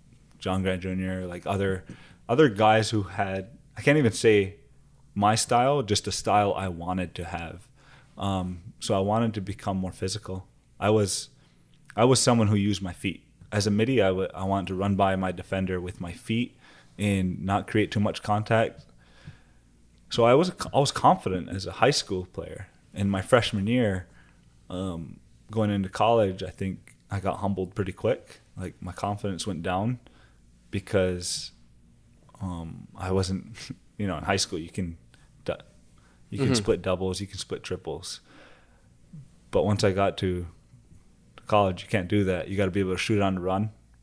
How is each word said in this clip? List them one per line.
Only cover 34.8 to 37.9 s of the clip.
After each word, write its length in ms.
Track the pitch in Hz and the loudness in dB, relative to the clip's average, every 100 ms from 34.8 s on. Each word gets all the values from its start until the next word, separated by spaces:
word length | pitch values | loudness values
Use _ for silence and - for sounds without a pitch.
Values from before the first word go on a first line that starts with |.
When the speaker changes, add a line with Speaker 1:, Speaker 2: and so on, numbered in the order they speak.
| 87 85 - - - - | -8 -8 -20 -20 -20 -14
Speaker 1:
du-, 140 | - 80 - - - _ _ _ - | -8 -8 -10 -20 -20 _ _ _ -10
you 80 | 110 | -2
can 100 | 135 | 0
Speaker 2:
Mm-hmm. 80 | 120 | 2
Speaker 1:
split 260 | 101 101 | 2 0
doubles, 380 | 92 90 95 92 | 0 -2 -2 -4
you 60 | 98 | -8
can 100 | 95 | -10
split 260 | - - | -10 -10
triples. 580 | - 92 80 | -8 -10 -8